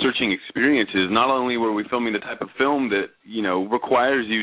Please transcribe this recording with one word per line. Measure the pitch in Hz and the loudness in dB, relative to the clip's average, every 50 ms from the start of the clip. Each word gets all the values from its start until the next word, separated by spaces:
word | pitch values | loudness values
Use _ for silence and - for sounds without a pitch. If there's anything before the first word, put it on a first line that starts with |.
searching | 127 131 117 - 127 104 | 0 0 0 0 0 0
experiences. | 92 - - - - - 123 143 147 123 104 - - 95 92 90 | 0 -2 -4 -8 -4 0 2 2 4 2 2 0 0 0 0 2
Not | 107 113 123 135 | 2 2 2 2
only | 135 131 123 127 123 | 2 0 0 -2 0
were | 117 113 110 | 0 0 0
we | 107 104 104 - | 0 -2 -2 -2
filming | 127 120 120 113 | -2 -2 -2 -2
the | 107 104 | -2 -4
type | - - 113 - | -6 -6 -8 -8
of | 104 95 - - | -10 -8 -2 0
film | 131 143 147 139 131 98 | 2 2 2 0 0 0
that, | 98 98 - - _ _ _ | 0 0 -2 -4 _ _ _
you | 101 110 113 | -8 -4 -2
know, | 104 95 90 92 95 | 0 0 0 0 0
requires | 104 117 120 - - 131 123 123 135 139 131 113 107 | 0 -2 -2 0 2 2 4 4 4 2 0 0 0
you | 113 110 | -2 -4